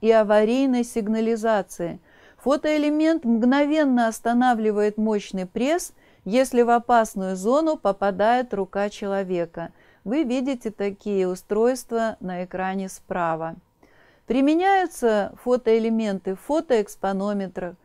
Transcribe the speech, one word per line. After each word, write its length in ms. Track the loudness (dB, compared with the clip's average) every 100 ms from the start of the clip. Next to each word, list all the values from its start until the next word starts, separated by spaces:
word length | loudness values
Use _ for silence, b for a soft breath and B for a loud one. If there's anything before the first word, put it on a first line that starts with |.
и 80 | 4
аварийной 760 | 4 6 4 4 2 2 0
сигнализации. 1160 | 0 -2 -2 0 0 0 0 0 -2 -6 -8 -8 b b b b
Фотоэлемент 880 | -2 0 0 0 0 2 2 0
мгновенно 840 | 0 2 2 2 2 2 2 2 0
останавливает 920 | -2 -2 2 2 2 0 0 0 0
мощный 480 | -2 -2 -4 -8 -6
пресс, 480 | -4 -2 -2 -4 -16 b b -2
если 340 | 0 2 2
в 80 | 4
опасную 680 | 2 4 2 2 -2 -6
зону 440 | -4 0 2 0 0
попадает 720 | -2 -2 -2 0 2 2 0
рука 380 | -4 -4 -4 -4
человека. 840 | -6 -6 -4 -2 -4 -4 -8 -12 b b b
Вы 200 | -6 -2
видите 460 | -2 -2 -2 -4 -6
такие 560 | -6 -6 -6 -4 0 0
устройства 920 | -2 -4 0 2 0 -4 -4 -4 -4
на 240 | -8 -8
экране 460 | -8 -6 -4 -4 -6
справа. 680 | -10 -8 -4 -2 -2 -6 -12 _ _ b b b b b
Применяются 1040 | 0 2 2 2 2 0 -2 0 0 -2 -6
фотоэлементы 920 | -2 0 2 2 2 0 -2 -4 -6
в 60 | -8
фотоэкспонометрах, 1400 | -2 -2 2 0 0 -4 -4 -2 -2 -4 -6 -8 -10 -12